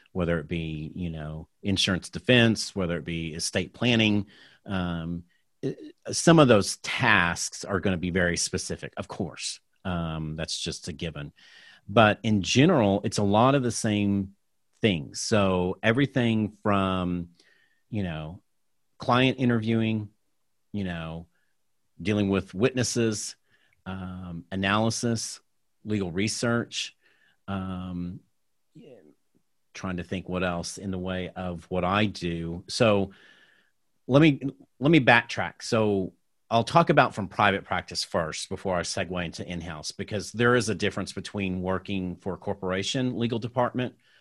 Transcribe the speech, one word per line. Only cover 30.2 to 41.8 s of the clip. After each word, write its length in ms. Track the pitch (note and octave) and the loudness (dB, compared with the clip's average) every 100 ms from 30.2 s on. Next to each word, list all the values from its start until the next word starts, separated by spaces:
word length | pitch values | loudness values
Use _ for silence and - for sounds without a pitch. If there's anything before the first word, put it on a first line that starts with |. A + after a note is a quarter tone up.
| E2+ | -6
what 140 | F2+ | -4
else 340 | F2+ F2 E2 - | -2 -4 -6 -10
in 140 | G2 | -8
the 80 | F#2 | -6
way 320 | F#2 F#2 F2+ - | -6 -6 -8 -8
of 280 | F#2 E2+ - | -8 -8 -6
what 140 | F#2 | -2
I 220 | F2 G2+ G#2 | 0 2 0
do. 580 | F#2 F2 E2+ E2 E2+ - | -2 -6 -4 -6 -8 -8
So 440 | - A2+ G2+ G2 - - _ _ _ _ _ _ _ - | 2 4 4 0 -8 -20 _ _ _ _ _ _ _ 2
let 140 | C3+ | 6
me, 200 | D#3+ C3+ C#3 - - - | 6 4 -4 -8 -20 -2
let 100 | C3+ | 4
me 100 | E3 | 6
backtrack. 640 | A#2+ A#2+ - - F2 - | 8 6 6 -4 -6 -6
So 500 | - A2+ G#2+ G2 F#2 _ _ _ - | -2 2 2 2 -2 _ _ _ -2
I'll 140 | A#2 | 0
talk 260 | A#2 E3+ E3+ | 4 4 6
about 240 | D3 B2+ | 4 4
from 140 | - F#2+ | 2 -8
private 360 | - G#2 F#2+ | 4 4 4
practice 380 | - F2+ - E2+ | -2 -6 -4 -8
first 460 | - F#2+ D#2+ - - | -4 -2 -2 -6 -8
before 280 | F#2+ G2 F2+ | -8 -2 -2
I 60 | |
segue 420 | E2 - F2 F2+ | -2 -6 -4 -4
into 220 | E2+ - G2+ | -6 -8 -10
in-house, 460 | F2 E2+ D#2 - | -10 -10 -10 -12
because 400 | - F#2+ G#2 - | -10 -8 -6 -8
there 240 | G#2+ A#2+ B2 | 0 4 4
is 120 | A2 | 2
a 60 | |
difference 380 | F2+ G2+ G2+ F2+ | -2 -2 -2 -8
between 500 | - F2 G#2 G2 F#2 | -8 -10 -6 -4 -4
working 540 | F2+ F#2 | -2 -4